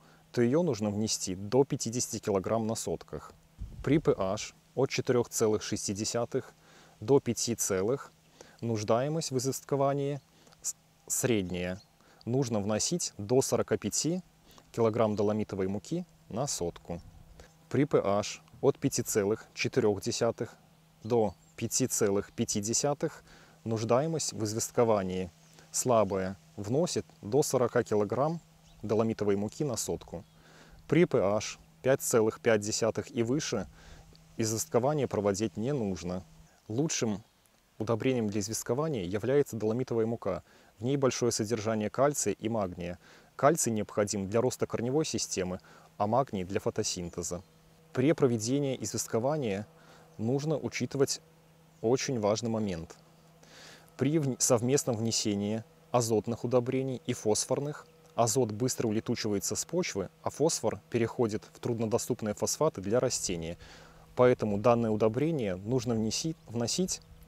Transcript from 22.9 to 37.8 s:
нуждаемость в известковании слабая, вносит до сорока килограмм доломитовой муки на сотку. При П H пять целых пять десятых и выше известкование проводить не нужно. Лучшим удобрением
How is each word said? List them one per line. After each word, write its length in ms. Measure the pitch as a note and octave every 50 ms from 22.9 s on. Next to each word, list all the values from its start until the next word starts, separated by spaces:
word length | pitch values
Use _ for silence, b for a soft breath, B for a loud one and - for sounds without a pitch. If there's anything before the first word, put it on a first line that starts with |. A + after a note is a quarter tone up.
| D3 - - D#3 - - B B B B B B B B _
нуждаемость 680 | A2+ A2+ A2 A2+ A2 A#2 B2+ D3+ E3 D#3+ D3+ - -
в 100 | G#2+ G#2 A2
известковании 840 | G#2 G#2+ A2+ - - - - A#2+ A2+ G#2+ G2+ F#2+ F#2 F#2 F#2 F#2 F2 - _ B B B B B B
слабая, 680 | - - - B2 A#2+ A2+ G#2 F#2+ G2 F#2+ F#2 F#2 G2 - _ - -
вносит 480 | - G2+ G#2 B2 D3 F3+ - - A2 - - - -
до 220 | - G2+ A2+ C#3+
сорока 400 | D3 - - B2+ A#2+ A2+ - B2
килограмм 580 | A2 - A2 G#2 G#2 G2 A2+ B2 C#3 D#3 E3+ E3 - _ _ _ _ - - -
доломитовой 540 | - G#2+ A2+ G#2 A2+ A2+ A2 - G#2 G#2 G2
муки 260 | G2+ G2+ G#2 - -
на 140 | D3+ C#3+ A2+
сотку. 480 | - - - E2+ E2 - - - E2 - - B B B B B B B B B B B -
При 160 | - D#3+ F3
П 160 | - - A#2+
H 380 | F#2 G2 G#2 G#2+ - - - - - - - -
пять 180 | - B2 C3+ -
целых 400 | - - - A#2 G#2+ A2 - -
пять 220 | - A#2+ A2+ G#2+
десятых 520 | G#2 G#2 G#2+ - A2+ A2 - - G2 - -
и 80 | B2
выше 460 | A#2 A2+ B2+ D#3 - - C3+ G#2 F#2 - B B B B B B B B B B - - -
известкование 720 | - A2+ A2 A2+ A2 - - - A#2 A#2 C#3 D#3 D3+ B2+
проводить 500 | - - G#2 G2+ G#2 G2+ - A2 G#2+ -
не 160 | G#2+ G#2+ C3
нужно. 520 | D3 C3+ A2 G2 F#2 F2+ - F2 F2+ F#2 F2+ - - - b b b b b
Лучшим 560 | - G#2+ B2 D#3 E3 - - C3 A2+ G#2 G2+ - _ _ _ _ _ _ _ _ _ _
удобрением 500 | -